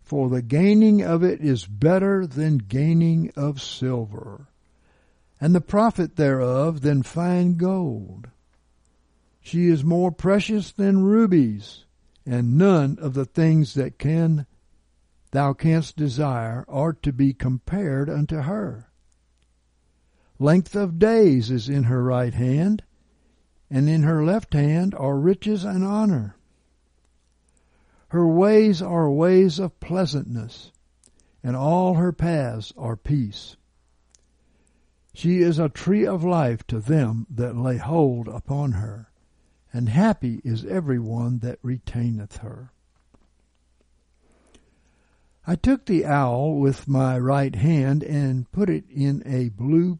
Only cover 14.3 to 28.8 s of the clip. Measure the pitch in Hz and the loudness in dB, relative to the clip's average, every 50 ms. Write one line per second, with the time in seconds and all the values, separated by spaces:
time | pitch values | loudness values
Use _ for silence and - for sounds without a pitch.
14.3 | 160 151 139 - _ _ _ _ _ _ _ _ _ _ _ _ _ _ _ _ | 0 -2 -4 -8 _ _ _ _ _ _ _ _ _ _ _ _ _ _ _ _
15.3 | - 135 143 139 135 - - 160 160 165 156 - - - 151 143 113 135 151 139 | -4 -2 0 -2 -2 0 0 2 2 2 0 -4 -6 -4 -4 -4 -2 -2 -2 -2
16.3 | 127 120 113 113 113 123 - - - 135 147 165 156 - - 147 131 123 139 139 | -2 -4 -4 -6 -6 -8 -10 -8 -4 -2 -2 -2 -2 -4 -4 -4 0 2 2 0
17.3 | 131 - - 127 127 127 - - 165 196 202 160 135 131 143 147 - 147 147 - | 0 0 -2 -4 -4 -4 -6 -6 -6 -4 -4 -4 -4 -4 -4 -4 -4 -4 -4 -4
18.3 | 160 156 135 151 202 220 202 131 117 110 113 _ _ _ _ _ _ _ _ _ | -4 -4 -6 -4 -6 -6 -6 -8 -10 -12 -16 _ _ _ _ _ _ _ _ _
19.3 | _ _ _ _ _ _ _ _ _ _ _ _ _ _ _ _ _ _ _ _ | _ _ _ _ _ _ _ _ _ _ _ _ _ _ _ _ _ _ _ _
20.3 | _ - 135 147 165 185 - - - 208 202 180 165 165 202 220 226 226 214 175 | _ -2 2 4 4 4 2 0 -2 -4 -4 -2 0 2 2 4 6 6 6 6
21.3 | 135 127 110 113 127 123 104 127 143 143 131 117 127 127 123 127 127 123 123 123 | 6 4 2 0 -2 -4 -2 -2 -2 0 0 2 2 0 0 0 0 0 -2 -2
22.3 | 120 - 123 127 131 147 170 202 214 208 - _ _ _ _ _ _ _ _ _ | -2 -2 0 0 0 2 2 0 0 -2 -4 _ _ _ _ _ _ _ _ _
23.3 | _ _ _ _ _ _ _ - 139 131 143 151 160 160 147 156 165 156 151 160 | _ _ _ _ _ _ _ -6 -2 0 2 2 2 2 2 2 2 2 2 0
24.3 | 196 226 - - - 147 143 147 151 165 185 196 202 - 139 139 139 139 147 180 | 0 -2 -2 -2 0 0 2 2 2 2 0 -2 -2 -2 -2 -2 0 0 2 2
25.3 | 196 190 - 208 214 196 175 202 190 185 190 196 202 214 214 208 180 127 107 101 | 2 0 0 -2 -2 -2 -2 -4 -2 -2 -2 -2 0 0 2 2 0 0 -2 -6
26.3 | - _ _ _ _ _ _ _ _ _ _ _ _ _ _ _ _ _ _ _ | -10 _ _ _ _ _ _ _ _ _ _ _ _ _ _ _ _ _ _ _
27.3 | _ _ _ _ _ _ _ _ _ _ _ _ _ _ _ - - 175 175 165 | _ _ _ _ _ _ _ _ _ _ _ _ _ _ _ -4 0 2 4 4
28.3 | 160 170 190 208 214 214 220 214 196 160 | 4 4 4 6 6 6 6 6 4 2